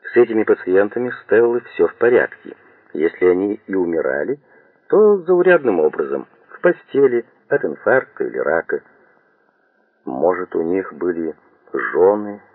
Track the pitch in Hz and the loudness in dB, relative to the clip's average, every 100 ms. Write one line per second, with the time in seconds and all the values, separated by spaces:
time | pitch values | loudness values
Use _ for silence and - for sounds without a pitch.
0 | - 127 113 110 107 104 - 92 104 117 | 0 2 2 0 0 0 2 0 0 -4
1 | 123 - - 107 120 120 - - 87 - | -8 -10 0 2 2 0 -8 -2 -2 0
2 | 120 120 67 - - - _ _ _ - | 2 2 0 -8 -20 -20 _ _ _ -4
3 | 82 - 90 90 101 107 - 95 87 82 | -4 0 0 2 -2 -6 -6 -4 -2 -2
4 | 71 67 82 147 _ _ _ _ _ 185 | -4 -4 -6 -8 _ _ _ _ _ 4
5 | 214 202 165 180 180 175 131 90 76 - | 4 2 2 2 4 4 2 2 0 0
6 | 71 69 - _ _ - 180 170 _ 135 | -4 -6 -8 _ _ -4 -2 -2 _ 2
7 | 139 120 - _ _ 143 85 71 - 131 | 2 2 -6 _ _ -4 -2 -4 0 0
8 | - - 62 65 64 82 - 76 _ _ | -2 -8 -8 -4 -2 -2 -2 -8 _ _
9 | _ _ _ _ _ _ _ _ _ _ | _ _ _ _ _ _ _ _ _ _
10 | - 65 82 90 90 87 82 95 95 76 | -12 -2 0 0 -4 -6 -2 -4 -6 -6
11 | 87 85 80 - _ _ _ - - 76 | -6 -4 -8 -10 _ _ _ -8 -4 2
12 | 92 104 104 104 _ | 2 2 -4 -14 _